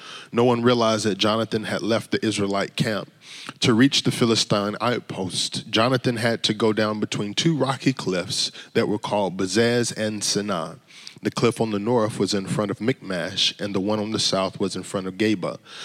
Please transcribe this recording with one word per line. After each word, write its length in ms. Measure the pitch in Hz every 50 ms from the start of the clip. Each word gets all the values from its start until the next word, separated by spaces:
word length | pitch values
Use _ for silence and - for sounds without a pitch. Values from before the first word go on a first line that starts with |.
| - - - - - -
No 120 | - 113 120
one 200 | 127 120 117 117
realized 420 | 123 123 120 117 113 110 107 101
that 140 | 107 95 95
Jonathan 460 | 110 107 107 113 113 107 - 110 107
had 180 | 101 107 - -
left 260 | 104 113 107 - -
the 160 | - - -
Israelite 500 | 110 101 104 101 98 98 98 92 - -
camp. 360 | - - 120 107 95 - - - _ - - - - - - - -
To 160 | - 127 117
reach 260 | 110 127 143 - - -
the 80 | 139
Philistine 640 | 131 - 127 117 113 107 - - 113 104 101 104 104 -
outpost, 880 | 110 120 123 - - - - - 95 90 - - - - - - - -
Jonathan 480 | 110 113 113 127 131 127 - 127 120
had 240 | 110 113 117 117 - -
to 100 | - 110
go 200 | 104 117 110 107
down 260 | 107 107 107 107 107
between 360 | 107 - - - 104 101 101
two 200 | - - 165 165
rocky 380 | 135 131 131 135 - - 131 127
cliffs 580 | - - - 92 90 85 123 - - - - - - - - -
that 140 | 117 113
were 100 | - 101
called 400 | 104 - - 110 104 101 92 87
Bezez 580 | 95 98 92 92 117 117 120 120 123 117 - -
and 280 | 104 107 107 107 104 98
Senah. 560 | - - 104 101 104 98 85 80 80 82 - _ - - - - - - -
The 80 | - 107
cliff 320 | - - 127 117 110 -
on 80 | 117 110
the 100 | 104 101
north 380 | 101 113 127 120 107 104 -
was 160 | - 101 95 104
in 140 | 98 95
front 240 | 87 87 - 107 101
of 100 | 95 -
Michmash, 720 | 107 117 - - - 95 92 87 80 90 98 - - - - -
and 140 | 101 101 98
the 60 | 98
one 200 | 92 104 107 107
on 120 | 104 107
the 80 | 110 101
south 400 | - - - 95 95 92 - -
was 160 | 101 95 -
in 60 | 95
front 240 | 87 - - 101 92
of 100 | 92 90
Geba. 420 | 92 107 110 107 92 82 73 - - - - - -